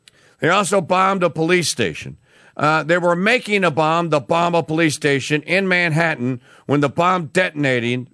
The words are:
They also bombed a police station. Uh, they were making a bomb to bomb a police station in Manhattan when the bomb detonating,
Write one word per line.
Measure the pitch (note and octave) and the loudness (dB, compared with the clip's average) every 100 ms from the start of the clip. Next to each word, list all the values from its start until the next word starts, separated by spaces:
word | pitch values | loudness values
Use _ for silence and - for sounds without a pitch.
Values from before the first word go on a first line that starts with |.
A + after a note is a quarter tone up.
| _ _ _ _ | _ _ _ _
They | D3 | 0
also | F#3+ F#3 G3 | 0 2 0
bombed | D#3 F3+ F#3+ G3 | 0 2 2 2
a | F3 | -2
police | D#3+ D#3+ F3+ D3 | 0 0 0 0
station. | - G2 D2 - - _ _ - - | -2 -4 -4 -12 -16 _ _ -16 -4
Uh, | D3 D#3 | 0 0
they | D3 F3 | 2 0
were | F3 F3 | 2 0
making | G3 B3 - G#3 | 0 0 0 0
a | F3+ | 0
bomb | D3+ D#3 E3 E3+ | 0 0 0 0
to | D3+ | -2
bomb | - E3+ E3+ | 0 0 2
a | E3+ | 0
police | D#3 D#3 E3 | 0 0 0
station | - D3 C#3 A#2+ D3+ | 0 0 0 0 -4
in | C#3+ F3+ F#3+ | -2 -2 0
Manhattan | F3+ F3 D#3 E3+ C#3+ A#2+ B2+ - - - | 0 0 0 0 -2 -4 -6 -10 -14 -2
when | C#3+ | 0
the | C#3+ | 0
bomb | A2+ F3 F3+ D#3 | 0 0 0 -2
detonating, | F3+ F#3 D#3 C#3+ B2+ A#2 B2 B2 | -2 -2 0 0 0 -2 -4 -6